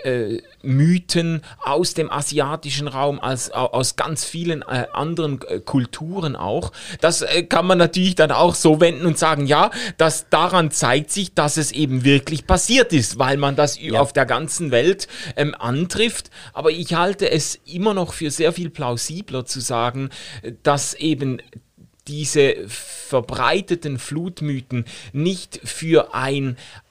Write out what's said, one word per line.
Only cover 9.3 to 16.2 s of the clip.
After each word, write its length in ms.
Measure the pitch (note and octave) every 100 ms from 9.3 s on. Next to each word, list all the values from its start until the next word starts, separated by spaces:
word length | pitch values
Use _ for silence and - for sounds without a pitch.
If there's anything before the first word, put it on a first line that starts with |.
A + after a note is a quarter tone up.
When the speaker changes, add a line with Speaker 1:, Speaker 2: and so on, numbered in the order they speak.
| D3 C#3
Speaker 1:
ja, 240 | D3 A3 - G#3 -
das, 300 | D#3+ - -
daran 400 | D#3 F3+ F3+ D#3
zeigt 400 | - B2+ C#3 D3+
sich, 220 | G3+ F3+ F3
dass 220 | D3 D#3+
es 140 | C#3+
eben 320 | C#3+ C#3 B2+
wirklich 420 | C3+ C#3 C#3+ D#3 -
passiert 460 | F#3 - B3+ -
ist, 260 | D3+ - A#2+
weil 180 | C3 C#3
man 180 | C#3 C#3
das 240 | D3 -
ü-, 140 | D#3
Speaker 2:
Ja. 80 | A2+
Speaker 1:
auf 100 | C#3
der 120 | C#3+ B2+
ganzen 460 | B2 D#3+ - D#3
Welt, 360 | A#2+ E3 F#3+ - - D#3 -
ähm, 180 | D3 -
antrifft. 720 | A#2+ C3+ F3+ G3 A3+ -